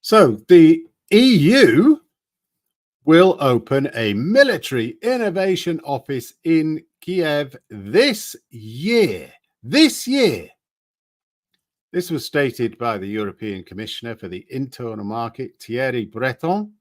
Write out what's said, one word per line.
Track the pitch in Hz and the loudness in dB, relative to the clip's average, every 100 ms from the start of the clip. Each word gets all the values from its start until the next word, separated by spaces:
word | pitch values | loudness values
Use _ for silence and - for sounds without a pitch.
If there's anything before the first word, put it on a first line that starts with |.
So | - 220 156 107 _ | 2 4 4 2 _
the | 180 160 165 - _ _ | 8 8 6 0 _ _
E | 208 262 214 | 4 6 4
U | 147 254 190 120 247 302 _ _ _ _ _ _ _ _ _ _ | 4 6 4 4 4 2 _ _ _ _ _ _ _ _ _ _
will | - 160 185 - | 4 6 6 4
open | 139 123 - 139 139 | 0 0 0 -2 -2
a | - 113 | -4 -2
military | 101 143 240 277 180 - 127 113 - | -2 0 2 2 0 -6 -6 -6 -6
innovation | 220 254 220 180 190 180 180 160 | -4 -4 -4 -2 -2 -2 -4 -8
office | - 135 - 135 - _ | -6 -8 -6 -10 -10 _
in | 165 160 156 156 _ _ | -2 0 0 -6 _ _
Kiev | - 185 160 147 143 131 _ | -8 -4 -2 -2 -4 -12 _
this | 107 98 147 277 226 - - _ | -16 -2 0 2 0 -10 -18 _
year. | 123 110 117 180 233 185 92 67 _ _ _ | -20 -16 -10 -2 0 0 -2 -14 _ _ _
This | 113 247 311 - - | -4 2 2 0 -4
year. | 277 226 110 80 _ _ _ _ _ _ _ _ _ _ _ _ _ _ | 0 0 -2 -10 _ _ _ _ _ _ _ _ _ _ _ _ _ _
This | 180 180 | -8 -6
was | 160 | -8
stated | - 147 139 - 117 - | -4 -2 -2 -2 -6 -4
by | 120 107 | -6 -6
the | 95 | -6
European | 107 104 90 110 95 | -6 -8 -8 -10 -10
Commissioner | 90 92 110 - 117 110 | -12 -14 -14 -12 -14 -14
for | 95 | -12
the | 90 - | -14 -12
Internal | 131 135 - 120 110 | -10 -10 -10 -12 -10
Market, | 101 113 117 - 131 _ | -10 -8 -8 -10 -16 _
Thierry | - 117 131 123 | -10 -4 -4 -4
Breton. | 107 110 127 123 160 196 208 _ | -8 -6 -6 -4 -4 -4 -6 _